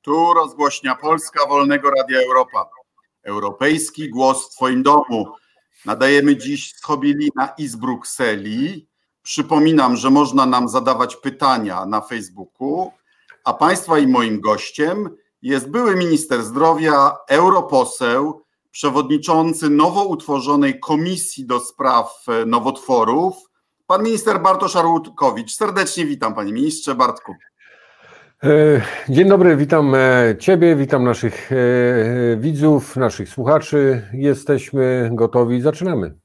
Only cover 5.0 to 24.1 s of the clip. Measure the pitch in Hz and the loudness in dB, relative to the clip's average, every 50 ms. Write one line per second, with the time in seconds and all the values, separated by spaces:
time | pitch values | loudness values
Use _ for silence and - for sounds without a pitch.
5 | 143 - 120 - 104 - - _ _ _ _ _ _ _ _ _ - - 110 113 | 2 0 -4 -4 -4 -6 -12 _ _ _ _ _ _ _ _ _ -8 -8 -2 0
6 | 131 135 143 143 143 147 143 120 120 135 143 143 - - - - - - 147 139 | 2 4 4 4 4 4 2 2 -2 -8 -8 -8 -10 -14 -18 -16 -6 -6 -4 -2
7 | 135 143 143 147 151 147 - 127 135 135 - - 151 135 - 113 113 131 123 123 | 0 -2 -2 0 -2 -4 -2 -2 -4 -4 -4 -10 -10 -10 -8 -8 -6 -6 -6 -8
8 | - - - - 131 113 107 101 98 104 107 120 139 165 196 156 _ _ _ _ | -10 -14 -6 -2 -2 -2 -2 -4 -6 -8 -6 -6 -6 -6 -8 -12 _ _ _ _
9 | _ _ _ _ _ - - 156 151 - 160 151 151 160 160 147 131 123 123 113 | _ _ _ _ _ -8 -6 -6 -2 0 2 2 4 4 4 4 4 2 0 0
10 | 127 135 135 147 147 127 127 139 131 127 127 127 123 113 107 131 120 131 127 120 | 2 2 4 4 2 2 2 0 2 2 2 0 -2 0 -2 -2 0 0 0 0
11 | 127 123 - - - 139 - - 147 135 127 120 110 98 90 90 95 95 107 107 | -2 -4 -6 -10 -10 -10 -6 -2 0 0 0 0 -2 -6 -6 -6 -6 -4 -4 -6
12 | - - 123 113 101 90 90 98 92 _ _ _ 131 139 151 180 185 180 _ _ | -6 -6 -12 -12 -12 -14 -18 -20 -20 _ _ _ -8 -6 -6 -6 -8 -10 _ _
13 | _ _ _ _ _ _ - _ _ - - - 147 170 185 180 - 170 165 147 | _ _ _ _ _ _ -20 _ _ -6 -2 0 0 0 0 0 0 0 2 2
14 | 143 127 127 123 117 110 107 104 95 110 107 98 - - - - 151 160 185 208 | 4 4 2 2 2 0 -4 -2 0 -2 -2 -2 -4 -12 -6 -4 -2 -2 -2 -4
15 | 208 170 - _ _ _ _ _ - 127 139 135 - 135 151 240 247 214 190 185 | -8 -10 -12 _ _ _ _ _ -4 -2 -2 -2 -2 -4 -4 0 0 0 0 0
16 | 180 170 160 147 - - 131 117 113 107 117 139 160 160 160 151 160 156 147 139 | 0 0 0 0 0 -2 -4 -4 -4 -4 -2 2 2 2 2 2 2 2 4 4
17 | 139 143 - - - - 135 156 175 185 196 180 170 - - 131 120 170 - - | 4 2 0 -2 -2 0 2 4 4 4 4 2 0 2 0 0 0 0 -4 -4
18 | 131 120 120 135 143 156 151 - _ _ _ _ _ _ _ - - 143 127 147 | -2 0 0 0 -2 -4 -6 -10 _ _ _ _ _ _ _ -4 -4 0 0 0
19 | 143 127 151 147 - 180 165 160 160 165 156 - 165 147 147 147 170 175 175 202 | 0 0 -2 -2 0 0 2 2 2 0 -2 -2 -2 0 2 2 2 2 0 -2
20 | 202 196 170 - - - 143 135 123 139 147 143 143 135 131 131 - - 156 151 | -2 -2 -4 -8 -6 -6 -4 -4 -2 0 0 2 2 0 -2 -6 -4 -4 -2 -2
21 | 165 180 185 170 - - - 135 131 120 127 123 - - - - 139 131 127 120 | -2 -4 -4 -6 -8 -10 -10 -12 -6 -4 -4 -4 -6 -10 -10 -4 -2 -2 -2 -2
22 | 117 - - - - - 117 113 113 113 120 120 113 135 131 - - - 131 120 | -4 -8 -12 -14 -8 -4 -4 -4 -2 -2 -2 -2 -2 -4 -6 -6 -4 -2 0 0
23 | 113 110 120 156 175 190 185 - _ _ _ _ _ _ _ _ _ - 185 190 | 2 0 0 0 -2 -2 -6 -8 _ _ _ _ _ _ _ _ _ -2 -2 0
24 | 214 226 | 0 -2